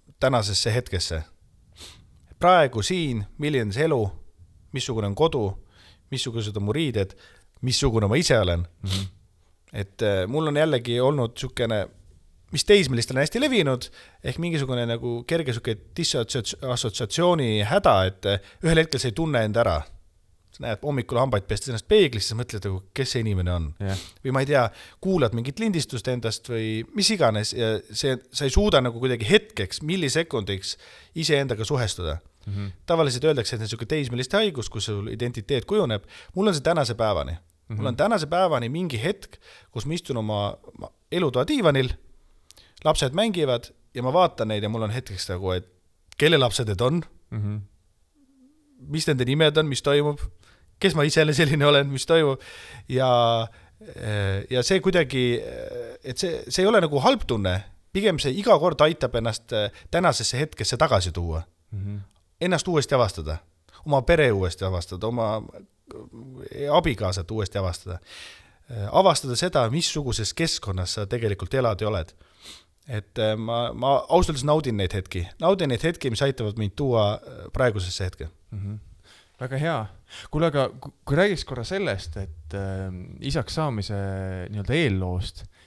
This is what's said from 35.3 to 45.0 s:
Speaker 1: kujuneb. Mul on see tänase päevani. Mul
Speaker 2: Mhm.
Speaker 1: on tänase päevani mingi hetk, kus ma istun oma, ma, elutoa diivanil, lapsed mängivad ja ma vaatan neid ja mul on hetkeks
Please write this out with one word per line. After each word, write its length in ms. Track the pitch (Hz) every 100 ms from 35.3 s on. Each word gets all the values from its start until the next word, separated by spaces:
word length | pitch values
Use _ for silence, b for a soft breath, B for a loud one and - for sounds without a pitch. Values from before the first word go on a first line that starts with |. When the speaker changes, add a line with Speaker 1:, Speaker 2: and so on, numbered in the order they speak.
| 117 - 139 -
Speaker 1:
kujuneb. 360 | 208 151 104 - B B
Mul 120 | 180 214
on 60 |
see 80 | 160
tänase 300 | 143 170 117
päevani. 420 | 117 110 90 69 82 - _ -
Mul 80 | 110
Speaker 2:
Mhm. 100 | 139
Speaker 1:
on 100 | 123
tänase 300 | 190 214 151
päevani 420 | 175 185 139 117
mingi 260 | 156 180 120
hetk, 400 | 151 208 - - B B B
kus 140 | 120 135
ma 60 |
istun 240 | 170 - 123
oma, 400 | 107 104 101 - - -
ma, 100 | - - _
elutoa 320 | 175 160 123 147
diivanil, 460 | 294 175 139 131 - - - _ _ - b b b
lapsed 280 | 156 151 135
mängivad 560 | 160 226 180 143 120 - _ _
ja 80 | 123
ma 80 | 127
vaatan 360 | 165 175 - 110
neid 140 | 107
ja 60 | 104
mul 120 | 113
on 80 | 110
hetkeks 380 | 120